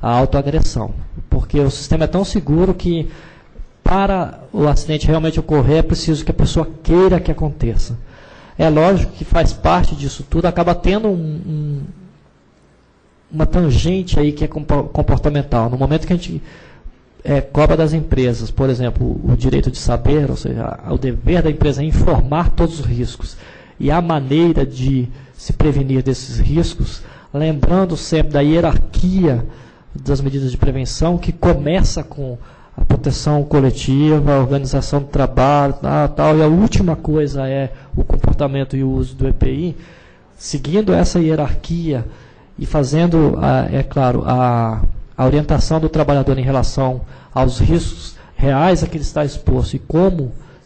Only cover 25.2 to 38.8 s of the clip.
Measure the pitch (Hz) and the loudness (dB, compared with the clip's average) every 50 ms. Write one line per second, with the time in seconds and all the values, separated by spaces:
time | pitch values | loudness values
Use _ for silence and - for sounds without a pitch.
25.2 | - - - - - - - - 151 151 135 143 135 131 135 131 127 135 127 - | -16 -20 -20 -12 -6 -4 0 2 2 2 2 0 0 0 0 0 0 0 -2 -4
26.2 | - - 120 113 - - 143 165 165 165 - - - - - - - - - - | -6 -6 -2 0 2 2 2 2 0 -2 -2 -4 -6 -6 -6 -10 -14 -16 -18 -20
27.2 | - - - 143 156 160 156 143 - - - - 190 180 165 147 - - 165 156 | -18 -8 -4 -2 -2 0 0 2 2 2 4 2 2 0 -2 -6 -4 -2 0 2
28.2 | 147 151 147 143 143 147 160 170 170 160 131 120 - - - - 170 180 185 190 | 2 2 2 2 2 4 2 2 2 2 4 2 2 2 2 0 2 2 2 2
29.2 | 175 151 123 117 - - - - - - - - - - - 139 131 139 143 135 | 2 2 2 0 -2 -6 -10 -14 -20 -20 -20 -20 -20 -18 -16 -12 -4 -4 -2 -2
30.2 | 139 135 135 139 135 127 123 - - 135 135 135 127 - - - 165 165 180 170 | -2 -2 -4 -2 -4 -4 -2 0 0 0 0 0 -4 -6 -4 -2 0 0 0 0
31.2 | - - - - - 175 165 143 143 143 175 190 208 - - 165 147 - - 147 | -2 -4 -4 -2 0 0 0 0 0 -2 0 2 2 0 0 -2 -8 -10 -10 -10
32.2 | 139 127 123 117 - - - - - - - - - - - 117 - 143 127 - | -10 -10 -10 -12 -14 -20 -20 -20 -20 -20 -4 -2 0 2 2 0 0 -4 -4 -2
33.2 | - 151 147 147 143 147 - 147 135 131 110 - - - 131 139 151 151 156 151 | -2 0 0 0 0 0 2 2 2 2 0 -2 -2 0 0 2 2 2 2 2
34.2 | 143 143 143 139 131 127 139 139 139 131 - 135 127 - 147 143 143 - - 143 | 2 2 2 2 2 0 0 -2 -2 -2 -2 -2 -2 -2 -2 -4 -4 -2 -2 0
35.2 | 135 123 - - 127 135 147 143 143 139 131 - - 135 143 151 147 147 147 - | 0 0 2 2 2 4 4 2 2 0 -2 -4 -4 -2 0 0 0 0 0 0
36.2 | 147 156 156 156 156 151 160 180 208 226 - - 196 170 156 - - - 151 156 | 2 2 4 4 4 4 4 4 2 2 2 2 2 2 0 -2 -2 -2 0 0
37.2 | 151 143 139 139 135 131 135 139 135 131 - - - - - - - - - - | 0 0 -2 -4 -4 -2 -2 -4 -4 -4 -8 -12 -14 -8 -2 -2 0 2 2 2
38.2 | - - - - 147 139 135 135 135 135 135 135 | 4 2 2 2 0 -2 -2 -2 -4 -4 -2 -2